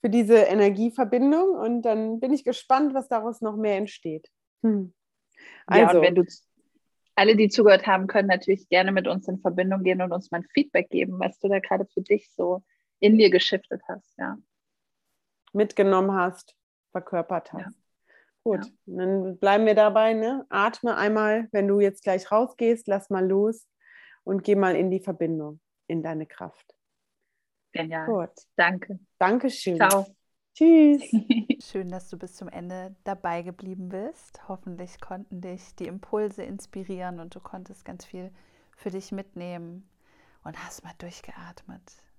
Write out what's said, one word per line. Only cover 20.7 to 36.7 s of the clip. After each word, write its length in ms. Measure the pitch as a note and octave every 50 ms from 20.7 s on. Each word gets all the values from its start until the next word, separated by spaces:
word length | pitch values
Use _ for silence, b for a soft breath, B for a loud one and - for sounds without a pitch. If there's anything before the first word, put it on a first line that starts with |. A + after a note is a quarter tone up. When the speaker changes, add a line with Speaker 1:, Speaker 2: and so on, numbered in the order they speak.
| A3+ - - A#3+ A3
Speaker 1:
einmal, 520 | - F#3+ G#3 G#3+ G#3+ G#3+ G#3+ G#3+ A3+ A#3 A3 -
wenn 140 | G#3 G3 G3+
du 120 | G3+ G3+
jetzt 240 | G3+ G3 G3 - _
gleich 260 | G#3 F#3+ F#3 F#3 -
rausgehst, 560 | G#3 G#3+ A#3+ B3 - _ A#3+ A3+ A#3 A3+ - -
lass 220 | G3+ G3 G3 _
mal 160 | G3+ F#3 F#3
los 400 | F#3 F#3+ G3 G3+ G#3+ A3+ A3+ - _ _ b b b b b b b b b b
und 200 | - F#3+ G3 F#3
geh 100 | - G#3
mal 220 | G3 G3 F#3 F3
in 140 | D3+ E3+ F#3+
die 100 | F3+ F#3+
Verbindung, 600 | F#3+ - F3+ E3 E3+ D#3+ E3 D#3 D3+ D3 D3+ D#3 _ _ _ _ _ _
in 140 | E3 E3 D#3
deine 240 | E3 E3 D#3 D#3
Kraft. 480 | D3+ - - F2+ F#2 - _ _ _ _ _ _ _ _ _ _ _ _ _ _ _ _ _ _ _ _ _ _ _ _
Speaker 2:
Genial. 340 | E3+ E3 D#3+ E3 D#3+ D#3+
Speaker 1:
Gut. 240 | F#3+ A3+ G3 E3+ F3+ _ - _ _ _
Speaker 2:
Danke. 420 | - F3+ E3+ F#3 F#3 - - G3+ F#3 _ _ _ _
Speaker 1:
Dankeschön. 580 | F#3 F#3 G#3+ B3+ B3 C4+ - - - G3 F3+
Speaker 2:
Ciao. 300 | E3 F#3+ A3 D4+ - - - - _ _ _ _ _ _ _ _
Speaker 1:
Tschüss. 480 | - D#4 E4 E4 D#4+ D#4 D4 C#4+ C#4 -
Speaker 2:
<laughs> 600 | - - A3 - - A#3+ A3+ G#3 - - - -
Speaker 3:
Schön, 260 | - - F#3+ F#3+ F3+
dass 180 | F#3 F#3 F3+ -
du 80 | - F3
bis 160 | - F3+ -
zum 140 | - G3+ F3
Ende 460 | - - E3+ F3 F#3 F#3 F#3 F#3+ G3 _ _
dabei 380 | - G3 F#3+ _ F3+ E3+ E3+ E3+
geblieben 460 | F3 F3+ _ - F#3+ F#3 F3+ F#3 F3+
bist. 580 | F#3 F#3 G3+ C4+ E4 _ - - - - - -
Hoffentlich 520 | G3 F#3+ - F#3+ F3 E3+ F3+ F3+ - -
konnten 400 | - - F#3 F#3 G3+ _ - F3+
dich 340 | F3+ F#3 F3+ F3+ - - -
die 100 | - F3+
Impulse 560 | D#3+ F3 G3 - - - G#3+ G#3+ G#3 G3 - F#3
inspirieren 800 | - G3 G3 - -